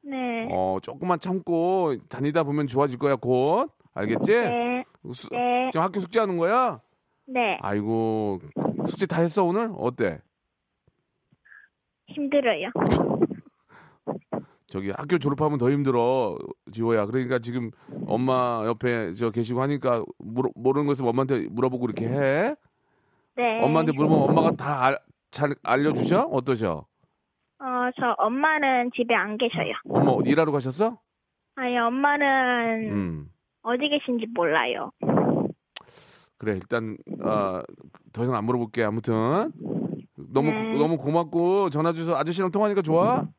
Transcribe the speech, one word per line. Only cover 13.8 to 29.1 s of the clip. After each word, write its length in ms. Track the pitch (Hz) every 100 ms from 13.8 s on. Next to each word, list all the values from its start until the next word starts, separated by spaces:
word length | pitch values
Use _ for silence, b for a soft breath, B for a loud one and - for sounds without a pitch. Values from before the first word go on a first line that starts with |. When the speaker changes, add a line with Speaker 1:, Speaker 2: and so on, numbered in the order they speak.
| B B - - _ - B B _
Speaker 2:
저기 240 | 95 98
학교 280 | 98 147 175
졸업하면 400 | 139 139 156 147
더 120 | 120
힘들어, 640 | 143 139 120 120 131 110 82 - - -
지호야. 320 | 110 113 113 101
그러니까 320 | 127 123 127
지금 320 | 117 123 113 B B - -
엄마 560 | 117 127 127 123 117
옆에 480 | 110 117 127 120 101
저 160 | 95 117
계시고 300 | 110 113 123
하니까 400 | 135 143 127 120 95 -
물어-, 320 | 95 117 131
모르는 320 | - 123 139 147
것을 200 | 135 127
엄마한테 400 | 120 131 131 60
물어보고 340 | 110 131 127 123
이렇게 220 | 101 113
해. 460 | 135 139 143 220 302 _ _ _ _ _ _ _ -
Speaker 1:
네. 260 | 240 220
Speaker 2:
엄마한테 300 | 135 160 160
물어보면 360 | 139 151 156 139
엄마가 220 | 160 160 165
다 280 | 135 143
알-, 140 | 127 139 _ _ _
잘 240 | - 147 143
알려주셔? 600 | - 127 147 123 127 180 302
어떠셔? 540 | 135 127 123 107 78 - _ _ _ _ _ _ _
Speaker 1:
어, 60 | 269 247 247 254
저 160 | 254 -
엄마는 720 | 214 254 302 311 277 254 247
집에 200 | - 233